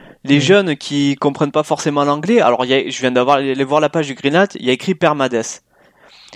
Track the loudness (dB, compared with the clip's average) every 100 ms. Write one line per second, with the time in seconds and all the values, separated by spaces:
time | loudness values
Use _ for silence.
0 | -20 -12 0 2 4 2 2 -4 -4 -2
1 | 0 0 -2 -2 -2 -2 -2 -4 -2 0
2 | 0 -2 0 2 2 2 2 0 0 -4
3 | -2 2 2 2 0 -2 0 0 0 -2
4 | -4 -4 0 2 0 -2 -2 -2 -2 0
5 | 0 0 -2 -2 -4 -12 _ _ _ _
6 | -20 -20 -20